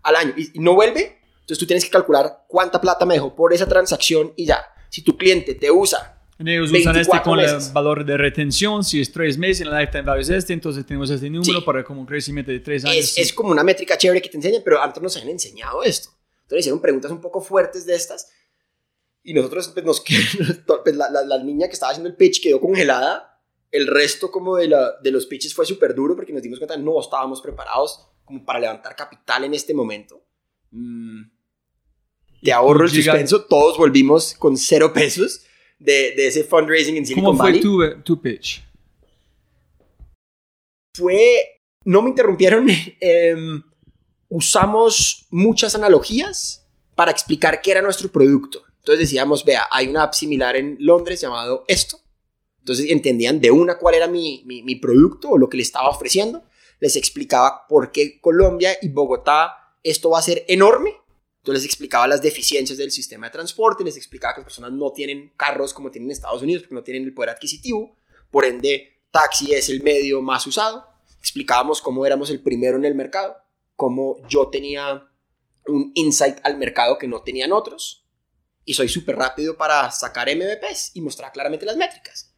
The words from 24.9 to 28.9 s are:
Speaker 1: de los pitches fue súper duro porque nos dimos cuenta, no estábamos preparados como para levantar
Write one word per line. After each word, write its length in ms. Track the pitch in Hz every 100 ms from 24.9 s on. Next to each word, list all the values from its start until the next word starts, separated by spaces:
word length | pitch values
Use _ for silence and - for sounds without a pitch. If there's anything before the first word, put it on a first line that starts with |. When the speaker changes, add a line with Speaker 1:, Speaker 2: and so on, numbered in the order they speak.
| -
Speaker 1:
de 100 | 135
los 140 | 131 -
pitches 280 | 139 151
fue 120 | - 156
súper 300 | 196 135 123
duro 200 | 143 180
porque 160 | -
nos 80 | 143
dimos 160 | 120 127
cuenta, 160 | 151 156
no 220 | 147 160
estábamos 420 | 123 139 131 131
preparados 640 | 147 117 107 120 151 - _ _ _
como 200 | 135 -
para 140 | 123
levantar 360 | 117 107 110